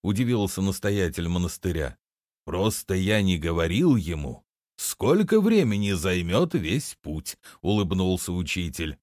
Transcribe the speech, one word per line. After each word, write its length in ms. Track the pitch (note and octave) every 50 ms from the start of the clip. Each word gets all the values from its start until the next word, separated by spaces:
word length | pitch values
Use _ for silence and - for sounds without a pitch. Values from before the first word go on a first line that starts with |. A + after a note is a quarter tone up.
удивился 600 | - F#2 G#2 G2+ B2+ A#2 B2 A2 G2+ F#2+ - -
настоятель 640 | F#2+ G2 F#2+ - - G2+ G2+ G2+ F#2 E2+ - - E2+ E2+
монастыря. 720 | F2 F2+ F2+ E2 - - - F#2 E2 D#2+ D2 C2 - _ _ _ _ _ _ _ _ _ _
«Просто 500 | - D#2+ F2+ G2 A2 G#2+ - - - F#2+
я 260 | F#2+ F#2 G2+ G#2+ G#2+
не 160 | G2 F#2+ F2+
говорил 600 | D#2+ D2+ E2 E2 E2+ E2 E2 F2 A#2+ F3 F3 C3
ему, 460 | A2+ D#2+ D#2+ E2+ D2+ C#2+ C2 A#1+ - _ _ _ _ _ _ _ -
сколько 600 | - - - _ - A#2+ D#3+ G#3 G#3 - A3 A3
времени 540 | F#3+ A3+ A3+ G#3 E3 A2+ G#2 G#2 G#2 G2+
займёт 640 | G2 E2+ D2+ F#2+ F#2 F2+ E2+ E2+ F2 E2+ F2+ - -
весь 420 | B2 E2 D#2 G2 D3 - - - _
путь», 340 | _ D2+ D#2 D#2 - - - _ _ - - _
улыбнулся 720 | - F2 G#2 G#2+ G2+ D#2+ F#2 F#2 F#2 F#2 F#2 F2+ - -
учитель. 640 | F2 F2+ F2+ D#2+ - F#2 F2 D#2+ C2+ - E2 D#2 C#2 _